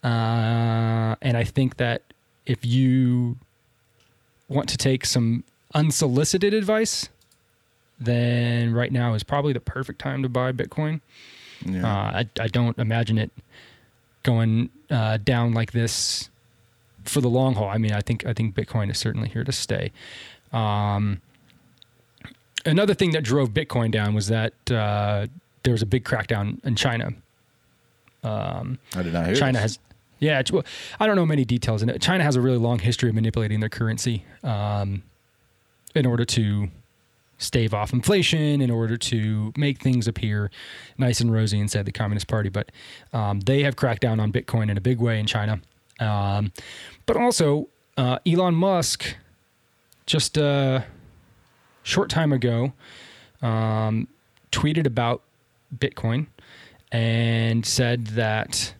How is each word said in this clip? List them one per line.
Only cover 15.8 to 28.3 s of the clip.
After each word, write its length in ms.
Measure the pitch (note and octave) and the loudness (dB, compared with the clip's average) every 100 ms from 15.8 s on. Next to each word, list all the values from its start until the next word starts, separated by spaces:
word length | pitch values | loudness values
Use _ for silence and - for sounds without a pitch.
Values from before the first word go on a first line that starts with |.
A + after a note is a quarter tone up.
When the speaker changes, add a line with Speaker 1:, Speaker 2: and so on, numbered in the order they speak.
| A#2 - - - - _ _ _ _ _ _ _ | -2 -2 -4 -4 -8 _ _ _ _ _ _ _
Speaker 1:
for 160 | - D3 | -4 0
the 80 | B2 | 2
long 260 | B2 C3 A2 | 2 2 2
haul. 120 | G2+ | 0
I 100 | G#2+ | 0
mean, 140 | A2 | 0
I 80 | G#2 | 0
think, 240 | - A#2 - | 0 -2 -2
I 60 | |
think 220 | A#2 A2+ | -2 -2
Bitcoin 360 | - - A#2 G#2 | -2 -2 -2 -2
is 60 | - | -2
certainly 300 | A2+ - A2 | -4 -4 -4
here 160 | A2+ | -4
to 80 | B2 | -4
stay. 380 | - - G#2 - - - - - - _ | -4 -4 -4 -4 -8 -20 -20 -20 -20 _
Um, 680 | A#2 G#2+ G#2 G#2 G2+ G#2 G2 _ _ _ _ _ _ - _ _ _ - - _ - | -2 0 0 0 0 -2 -4 _ _ _ _ _ _ -20 _ _ _ -20 -20 _ -6
another 300 | D#3 D#3+ G3+ | 2 4 4
thing 180 | G3+ F#3 | 4 2
that 100 | D#3+ | 2
drove 280 | B2 C3+ C3 | 2 2 2
Bitcoin 400 | G#2+ D3+ B2 A2+ | 0 -2 0 0
down 240 | A2 G#2 | 2 2
was 140 | G#2+ G2+ | 0 2
that, 240 | A2+ A2 _ - | 0 0 _ -2
uh, 560 | A#2+ G#2+ G#2 G#2 G#2 G#2+ D3 _ _ | 0 0 0 0 0 -4 -8 _ _
there 100 | C3 | 0
was 100 | A2+ | 2
a 40 | G#2+ | 2
big 180 | B2+ | 0
crackdown 580 | - A#2 G#2+ G#2+ G2+ - | 0 -4 -2 -2 -2 -4
in 100 | - A2 | -4 0
China. 360 | B2+ A#2 - A#2 _ _ _ _ _ _ _ _ _ _ | 0 0 -4 -8 _ _ _ _ _ _ _ _ _ _
Um, 540 | A2+ | -6